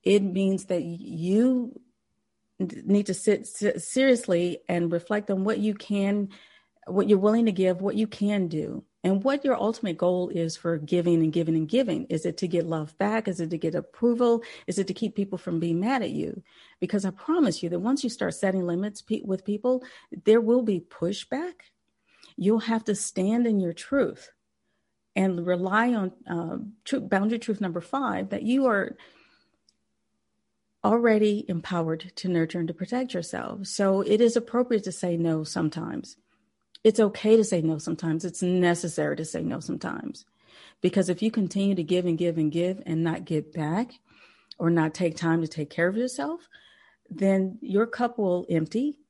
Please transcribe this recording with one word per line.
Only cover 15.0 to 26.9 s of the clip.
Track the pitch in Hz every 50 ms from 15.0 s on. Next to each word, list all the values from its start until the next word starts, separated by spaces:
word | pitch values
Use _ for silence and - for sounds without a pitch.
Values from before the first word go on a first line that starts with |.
| 226 202 -
people | - 196 196 190
from | 175 - 185 170 165
being | 170 170 165 170
mad | 196 233 277 262
at | 202 -
you? | 147 151 - 76 - - - _ _ - - - _ _
Because | 175 - - 202 196
I | 190
promise | 190 - - - 320 359 294 214 - -
you | - 165
that | 175 175
once | 185 233 269 277 -
you | 233
start | - - 208 175 165
setting | - - 190 185 190 175
limits | 175 170 175 202 208 208 - -
pe-, | - 220 - -
with | 208 190 190 _
people, | - 208 208 - 247 254 254 254 - - - _ _ - 180 _
there | 208 220 233
will | 220 220 240 254 240
be | 220 196 170
pushback. | - _ - - 170 175 202 - - _ 247 277 339 359 359 _ _ _ _ _ _ _ _ _ _ _ _ _ - - _
You'll | - 170 196 220 226
have | - 226 226 226 226
to | - 202
stand | - - - - 190 185 202 220 240 240
in | 233 220 196
your | 185 170 165
truth | - - - 269 277 226 - - - - - _ _ _ _ _ _ _ _ _ _ _ _ _ _ _ _ _
and | 196 190 190 180 170 170
rely | 180 180 175 185 185 196 214 233 247 240
on, | 214 190 185 - _ -
uh, | - 175 165 165 165 - - - 202 - _ _
tru-, | -